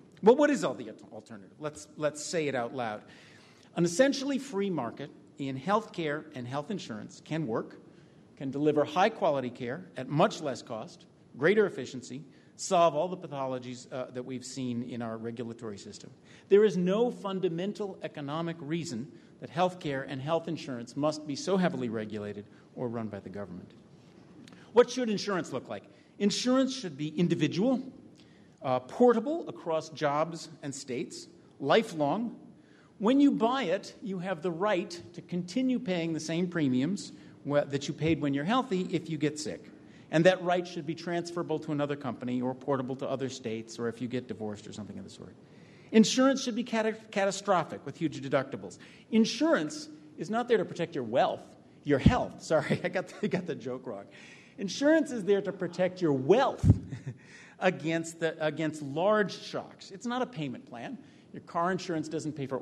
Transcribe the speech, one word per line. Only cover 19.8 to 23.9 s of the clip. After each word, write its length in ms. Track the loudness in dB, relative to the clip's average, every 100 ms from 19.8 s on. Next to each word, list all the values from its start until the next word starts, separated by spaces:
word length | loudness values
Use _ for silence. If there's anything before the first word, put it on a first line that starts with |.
| -4 -4 -4
and 140 | -6
health 280 | 0 0 0
insurance 480 | -8 -6 -8 -8 -2
must 300 | 0 0 -6
be 80 |
so 220 | -6 0 2
heavily 320 | 2 0 -4
regulated 580 | -4 -6 -6 -8 -10 -14 -18 -16 -8
or 120 | -6
run 200 | -4 -6
by 120 | -8
the 100 | -10
government. 420 | -10 -10 -12 -16 -20 -20